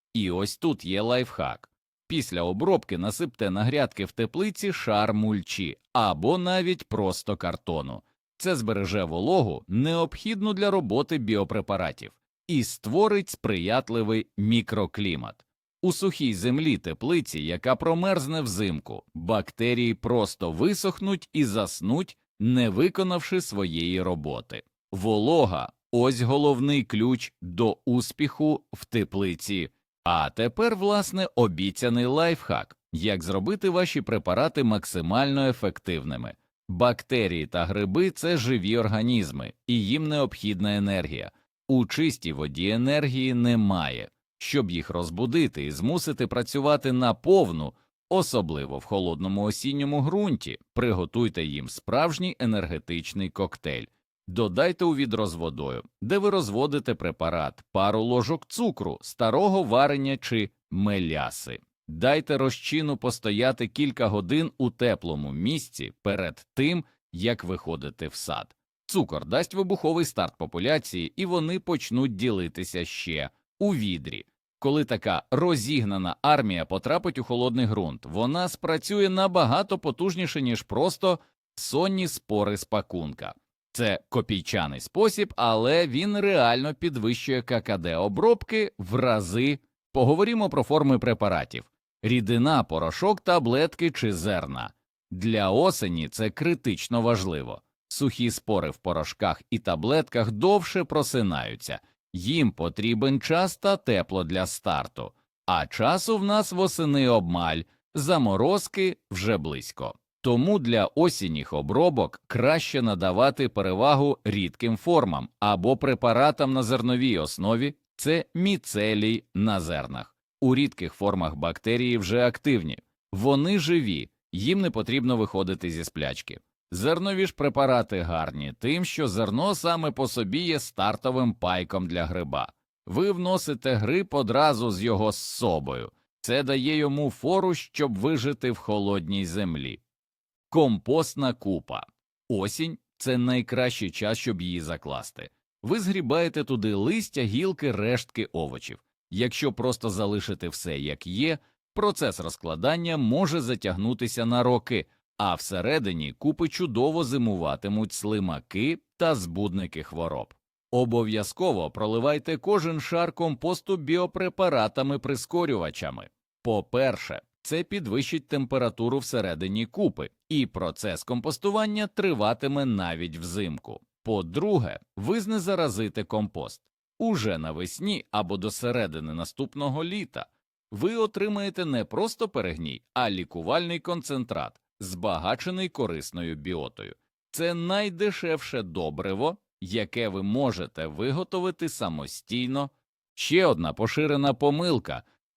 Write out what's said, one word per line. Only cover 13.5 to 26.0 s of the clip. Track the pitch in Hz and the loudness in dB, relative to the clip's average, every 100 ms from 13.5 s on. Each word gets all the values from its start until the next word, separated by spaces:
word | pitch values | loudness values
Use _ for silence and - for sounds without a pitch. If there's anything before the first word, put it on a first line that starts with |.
| 95 90 120 127 117 107 110 - - | 0 0 0 0 -2 2 0 -2 -2
мікроклімат. | 107 117 - 107 92 - 98 76 55 - _ _ _ - | 2 2 2 -2 -2 -2 -2 -2 -6 -14 _ _ _ -2
У | 180 | -2
сухій | - 190 - 135 | 2 0 0 0
землі | 95 117 135 160 107 | 0 0 2 2 2
теплиці, | 90 78 127 170 - 78 | -2 -4 0 0 -2 -6
яка | 76 85 127 127 | -4 -2 0 0
промерзне | 165 165 190 185 135 160 | 2 0 2 0 -2 -4
взимку, | 127 95 98 78 - 50 _ | -4 0 0 -2 -6 -16 _
бактерії | 80 85 110 - - 117 120 120 | -10 0 0 0 -2 0 2 2
просто | 110 117 120 101 - 87 | 0 0 2 0 -2 -4
висохнуть | 80 160 196 196 - 196 196 - | 0 0 2 -2 -2 -2 -4 -4
і | 156 | 0
заснуть, | 127 104 95 - 92 143 190 - _ - | 0 0 -2 -4 -2 -2 -2 -10 _ -2
не | 110 127 117 | 2 4 4
виконавши | 95 180 185 185 175 - 185 | 4 2 2 0 -2 -2 -4
своєї | - 101 92 80 85 92 | -2 -2 -2 0 0 0
роботи. | 92 85 73 62 - 53 - _ - | 0 -2 -4 -8 -10 -16 -16 _ -10
Волога — | 98 104 107 120 165 113 80 55 _ - | -4 2 2 4 4 4 2 -6 _ -2
ось | 120 | 2